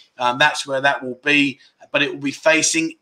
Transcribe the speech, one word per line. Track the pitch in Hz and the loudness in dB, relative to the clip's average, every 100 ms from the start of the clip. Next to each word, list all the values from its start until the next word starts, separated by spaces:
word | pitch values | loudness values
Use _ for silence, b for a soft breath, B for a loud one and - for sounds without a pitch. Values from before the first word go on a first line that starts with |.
| b - | b -4
um, | 123 127 | -2 2
that's | 151 147 143 | 2 0 -4
where | 135 | -2
that | 139 135 | 0 0
will | 131 120 | -4 -8
be. | 147 147 143 123 b b b | 0 2 2 -2 b b b
But | 143 | -2
it | 143 | -2
will | 123 | -4
be | 139 | -8
facing | - - 156 151 165 165 - | -2 2 2 2 0 -4 -6